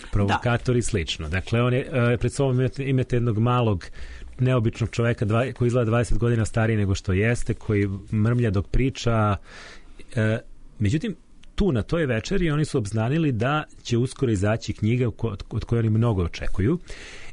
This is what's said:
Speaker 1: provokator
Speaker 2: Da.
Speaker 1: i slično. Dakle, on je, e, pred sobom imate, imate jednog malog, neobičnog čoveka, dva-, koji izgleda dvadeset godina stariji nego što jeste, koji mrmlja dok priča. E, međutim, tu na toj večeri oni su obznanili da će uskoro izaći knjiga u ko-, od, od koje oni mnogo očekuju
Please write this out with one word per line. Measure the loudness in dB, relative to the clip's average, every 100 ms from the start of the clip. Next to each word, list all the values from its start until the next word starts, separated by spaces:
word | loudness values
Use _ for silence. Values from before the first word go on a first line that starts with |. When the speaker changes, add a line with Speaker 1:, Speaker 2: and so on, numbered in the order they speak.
| -2
Speaker 1:
provokator | 0 2 2 0 0 2
Speaker 2:
Da. | 0
Speaker 1:
i |
slično. | 2 -2 -2 -6 -4
Dakle, | -4 0 0
on | 2
je, | 0 -2 0 2
e, | 2
pred | 0
sobom | 0 0 2
imate, | 0 -2
imate | -2 0 0 0
jednog | 2 2
malog, | 2 2 2 0 -4 -12 -12 -12 -10 -2
neobičnog | 2 2 2 0 -2
čoveka, | 0 0 0
dva-, | 0 0 0
koji | 0 0
izgleda | 2
dvadeset | 2 2 4 4
godina | 4 2
stariji | 0 2 2 2
nego | 2
što | 0 0
jeste, | 2 2 2 0
koji | -2 0 2 0 -2 -4
mrmlja | 0 2 2 2
dok | 0 0
priča. | 2 2 0 0 2 2 0 -6 -20 -18 -18 -20 -20 -8
E, | -2 0 0 -6 -18 -14 -2
međutim, | 0 0 -2 -8 -14 -20 -8
tu | 0 2
na | 2
toj | 0 0 0
večeri | 0 0 0 2
oni | 2
su | 0 0
obznanili | -2 0 0 0 0
da | 0 0 0 -4 -12
će | -2 0
uskoro | 0 0 0
izaći | 2 2 0 -4
knjiga | -2 0 2 0
u |
ko-, | -2 -4
od, | -6 -8
od | -6
koje | -2 0
oni | 2
mnogo | 2 2 2
očekuju | 0 -2 0 2 2 0 -4 -16 -16 -14 -14